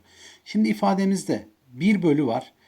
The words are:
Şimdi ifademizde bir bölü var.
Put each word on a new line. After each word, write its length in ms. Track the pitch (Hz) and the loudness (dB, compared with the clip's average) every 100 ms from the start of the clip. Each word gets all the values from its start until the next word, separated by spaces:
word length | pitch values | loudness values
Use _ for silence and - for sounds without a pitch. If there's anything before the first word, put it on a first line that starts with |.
| _ _ - - | _ _ -20 -20
Şimdi 240 | - 214 220 | -6 -2 0
ifademizde 800 | 208 196 190 196 190 160 117 - _ _ | 0 0 0 0 -2 -2 -6 -6 _ _
bir 340 | 123 180 208 | -2 0 2
bölü 240 | 165 147 135 | 2 2 0
var. 260 | 117 - _ | -2 -6 _